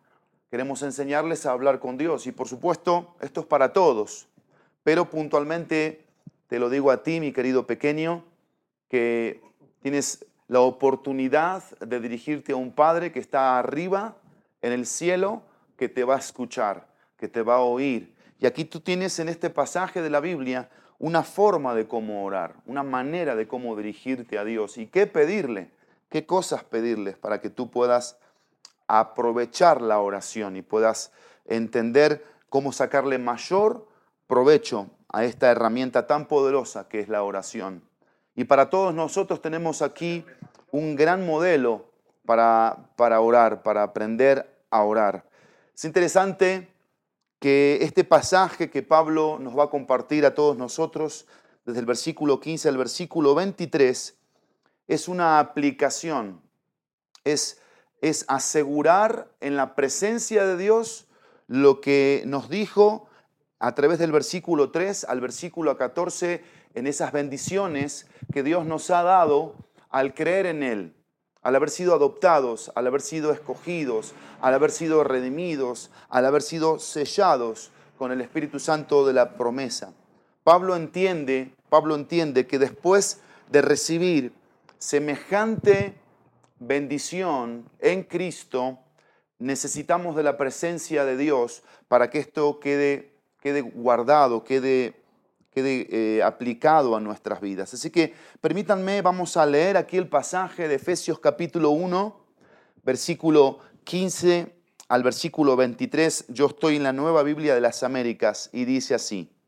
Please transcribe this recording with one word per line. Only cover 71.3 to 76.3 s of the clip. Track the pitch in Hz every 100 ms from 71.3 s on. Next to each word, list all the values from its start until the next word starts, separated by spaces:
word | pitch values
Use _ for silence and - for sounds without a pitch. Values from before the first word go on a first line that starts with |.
| _
al | 123 131
haber | 147
sido | - 180
adoptados, | 160 139 - 185 156 127 110 -
al | - 127
haber | 139
sido | - 160 151
escogidos, | 147 - 127 165 175 135 110 - - - -
al | 131
haber | 135 147
sido | - 165 156
redimidos, | 135 131 127 147 180 147 127 117 - - -
al | 127
haber | 131